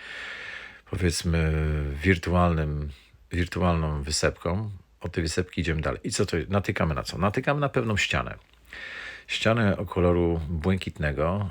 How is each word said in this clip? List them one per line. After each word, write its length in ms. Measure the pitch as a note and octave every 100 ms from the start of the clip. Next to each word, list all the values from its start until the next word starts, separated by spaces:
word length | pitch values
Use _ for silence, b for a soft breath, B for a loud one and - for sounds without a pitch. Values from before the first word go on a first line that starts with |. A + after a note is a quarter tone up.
| B B B B B B B B -
powiedzmy, 640 | - F2+ - F2 E2 D#2+ D#2 D#2 D2+ C#2+ C#2+
wirtualnym, 840 | F2+ F2 E2 F2 F2 D#2+ D2+ D2 D2 B B _ -
wirtualną 720 | F2 E2+ E2+ F2 E2 D#2 D2
wysepką. 680 | C2+ - - - E2 F#2+ G#2+ G2 - _
Od 100 | E2+
tej 120 | F2+
wysepki 380 | D#2+ F2+ E2+ -
idziemy 200 | E2 D#2
dalej. 180 | D2 B1
I 80 | F#2
co 140 | - G2+
to, 120 | E2+ -
natykamy 440 | G2 G#2 G2 F2
na 100 | B1
co? 140 | - -
Natykamy 420 | G2 A#2 C#3 D3
na 100 | C#3+
pewną 280 | C3 A2+ G2+
ścianę. 380 | - C#2 B1 - - _ B B B B B B -
Ścianę 500 | - G#2+ A#2 G#2 F2
o 80 | F#2
koloru 560 | F#2 F2 F2 E2+ E2+ D#2
błękitnego, 1000 | E2+ F#2+ F#2 - - D2+ C#2 D#2+ G2+ G2+